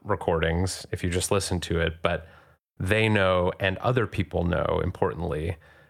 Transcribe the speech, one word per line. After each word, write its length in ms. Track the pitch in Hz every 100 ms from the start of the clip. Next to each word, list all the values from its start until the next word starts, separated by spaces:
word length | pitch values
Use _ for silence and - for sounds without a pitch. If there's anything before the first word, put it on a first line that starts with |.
recordings 840 | 107 98 - 82 82 85 92 - -
if 120 | -
you 60 | 90
just 220 | 90 -
listen 280 | 101 - 92
to 180 | - 85
it, 160 | 82 82
but 240 | 85 82 - - - _ _ -
they 300 | 92 107 110
know, 460 | 107 95 92 90 -
and 180 | 95 95
other 280 | 117 123 -
people 380 | - 92 87
know, 380 | 87 80 73 80
importantly, 720 | 90 - 95 78 85 73 82 - - -